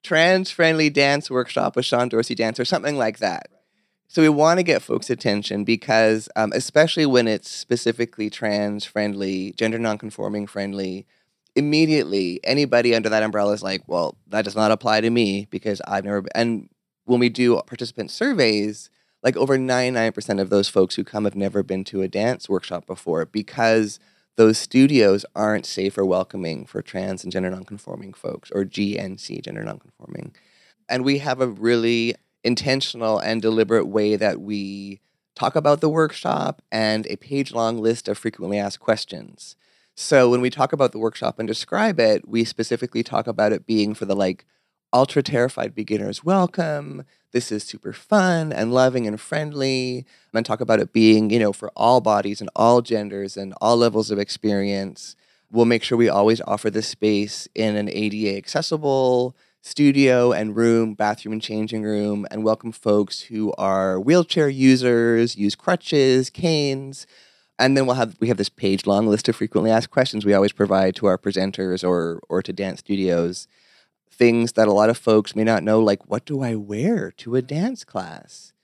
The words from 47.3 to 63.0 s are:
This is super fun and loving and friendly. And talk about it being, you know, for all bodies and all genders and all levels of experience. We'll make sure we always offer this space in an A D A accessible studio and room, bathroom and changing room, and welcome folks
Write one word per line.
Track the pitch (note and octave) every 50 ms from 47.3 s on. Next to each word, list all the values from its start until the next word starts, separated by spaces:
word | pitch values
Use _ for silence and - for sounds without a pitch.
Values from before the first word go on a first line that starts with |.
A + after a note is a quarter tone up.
This | - B2 B2 -
is | A2 G#2+
super | - - - - _ G#2+
fun | G#2+ - - _ G#3+ G#3 F#3 F#3 E3+ E3 D#3+ D#3
and | C#3+ - G#2+ A2+ B2
loving | B2+ C3 B2+ B2+ B2+ A#2
and | G#2+ G#2 A2
friendly. | - - D#3+ D#3 D3+ D3+ D3 C#3+ C3+ C3+ C3 C3 B2+ B2+ B2 B2+ C3 _ _ _ _ _ -
And | A2+ A#2+
talk | - A2 -
about | B2 A2 A2 G#2+
it | - -
being, | _ A2+ A2 A2 A2 A2 A2 G#2
you | G#2+ A#2+
know, | A2 G#2
for | G2 - G#2+ - _
all | - G#2+ A#2 B2+ B2+
bodies | G2+ A2 G#2 G2+ F#2+ G2+ G#2 -
and | G#2+ F2+ _
all | - A2 A#2 B2 B2
genders | A#2+ - A#2 G#2+ G#2 G2+ G2+ G2+ G2 G2 -
and | G2 G2 F#2+ F#2 -
all | - A2 A#2+
levels | A#2+ A#2 A#2 G#2+ A2 G#2+ -
of | G#2+ G2
experience. | G2+ - - - - G#2+ G2+ G2 G2 G2+ G2+ G2 G2 F#2+ - - - - - _ _ _ _ _ _ _
We'll | G#2 A#2 A#2
make | A#2 A#2 A2 -
sure | - B2
we | A#2 A#2+ G#2
always | - G2+ G#2 A2 A2+ A#2
offer | - - G2 G#2 - A2
this | F#2 G#2+ G#2+ -
space | - _ G#2+ G#2+ G#2 G2+ G#2 G2+ - - - - _
in | - A2 G#2+ G#2+
an | G#2 G#2 G#2
A | - G#2 G#2+ G#2+
D | G#2 G#2+ G#2+ G2+
A | G2
accessible | G2 - - - D3 - - E3 D#3 D3+ C#3+ C3+ C3+ C3 B2+ B2+ B2 B2 B2 - _ _ _ _ _ _
studio | - - - D3 C#3+ C#3 C#3 C#3 B2+ B2+ B2 B2 B2
and | A2+ E2+ G#2+ G#2+ G2+
room, | A2+ A#2 A#2 A#2 A2+ A2+ A2 G#2
bathroom | - G#2+ G#2 A2 - - G#2+ A2
and | A2
changing | - - A2 G#2+ A2 A2 A2+ A2 G#2+
room, | G#2+ G#2+ G#2 G#2 G#2 G#2 G#2 G2+ -
and | - A2
welcome | A2 A2 A2 - - A2+
folks | A2 - _ A2 G#2 G#2